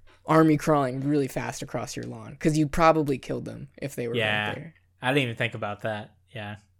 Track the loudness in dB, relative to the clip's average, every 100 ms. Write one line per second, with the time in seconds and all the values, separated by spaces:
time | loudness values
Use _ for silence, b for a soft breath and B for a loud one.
0 | -20 b 4 6 6 6 4 2 2 -2
1 | 0 0 0 -4 -6 -8 -8 -8 -8 -10
2 | -10 -12 -14 -2 0 2 2 4 6 6
3 | 2 -4 -4 -8 -8 -12 -14 -10 -10 -6
4 | -4 0 0 0 -2 -6 -12 -20 _ -6
5 | 0 0 0 -2 -4 -4 -8 -6 -6 -6
6 | -10 _ _ -14 -12 -14 _